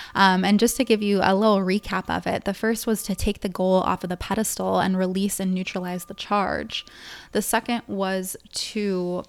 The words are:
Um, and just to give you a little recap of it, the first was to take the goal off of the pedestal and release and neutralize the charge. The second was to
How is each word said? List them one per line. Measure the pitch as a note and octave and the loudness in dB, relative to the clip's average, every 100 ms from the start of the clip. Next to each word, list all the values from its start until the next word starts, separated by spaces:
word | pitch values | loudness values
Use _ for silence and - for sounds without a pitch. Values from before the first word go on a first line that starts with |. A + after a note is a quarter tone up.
| - | -4
Um, | - G3 F#3 | 4 6 6
and | F#3+ G#3 | 4 4
just | A#3+ - | 4 2
to | |
give | - G#3+ | 2 2
you | G#3 G3 | 2 4
a | F#3 | 4
little | F#3+ A3 G3 | 4 4 4
recap | F#3 G3+ - F#3+ - | 2 0 -2 -4 -2
of | F3 F3+ | -2 -2
it, | - | -2
the | - | -2
first | G3 A3 A3+ - | -2 -2 -2 0
was | G#3+ | -2
to | - | -2
take | F#3+ - G#3 | -2 -2 -2
the | G3 | -4
goal | F3+ F#3 F#3 | 0 2 4
off | - F3+ | 2 -2
of | F3+ | -4
the | F3+ | -6
pedestal | - G3 G#3 - F#3 F#3 | -4 -2 -2 -2 0 2
and | F#3+ F#3 | 2 2
release | F#3 F#3 G3 - | 0 0 -2 0
and | F#3+ | -2
neutralize | F#3 F#3 F#3+ F3+ F3+ - | -2 -4 -6 -6 -8 -10
the | |
charge. | F#3+ - G3+ F#3+ - A3 - - - - - - | -12 -2 0 0 -2 -6 -10 -10 -16 -18 -18 -6
The | G#3 | -4
second | - A#3 - A#3 - | 0 -2 -2 -6 -4
was | G3+ F#3+ F#3+ F#3+ - - | -4 -2 -2 -6 -10 -12
to | - - G#3+ G3+ F#3 F3 F3+ | -8 -6 -4 -2 0 -2 -4